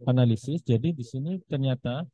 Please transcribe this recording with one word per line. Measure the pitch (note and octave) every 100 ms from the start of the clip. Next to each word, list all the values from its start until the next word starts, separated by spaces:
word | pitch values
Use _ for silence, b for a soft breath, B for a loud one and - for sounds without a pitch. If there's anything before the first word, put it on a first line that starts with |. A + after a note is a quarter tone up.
analisis, | B2 B2+ B2 A2+ B2+ E3 -
jadi | A2+ D3+
di | D#3 A#2
sini | C3 D3+ F#3 -
ternyata | D3 C3+ B2+ A#2+ C3 E3+